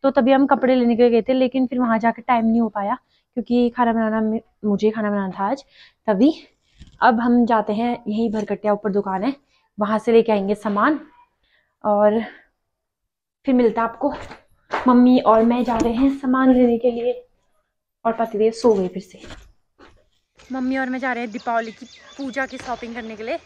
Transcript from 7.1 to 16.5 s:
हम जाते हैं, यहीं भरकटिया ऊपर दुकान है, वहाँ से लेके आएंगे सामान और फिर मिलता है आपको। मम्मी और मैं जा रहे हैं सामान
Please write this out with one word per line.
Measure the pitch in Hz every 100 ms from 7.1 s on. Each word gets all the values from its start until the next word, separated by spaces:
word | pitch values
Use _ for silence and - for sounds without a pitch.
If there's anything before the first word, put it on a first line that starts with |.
| 233
हम | 240 240 233
जाते | 226 214
हैं, | 214 240 240 -
यहीं | 214 226
भरकटिया | 214 208 202 214
ऊपर | 208 214
दुकान | 196 196 190
है, | 226 269 _ _ _ -
वहाँ | 208 214
से | 240
लेके | 226 226
आएंगे | 208 196 208
सामान | 220 202 240 311 - _ _ _ _ _ _ _
और | 214 208 208 220 214 - _ _ _ _ _ _ _ _ _ _ -
फिर | 247
मिलता | 233 226
है | 226
आपको। | - 277 - - - _ _ _
मम्मी | - 254 247 247 254
और | - 220
मैं | 233 240
जा | 247 226
रहे | 226
हैं | 233 269 277
सामान | 269 262 262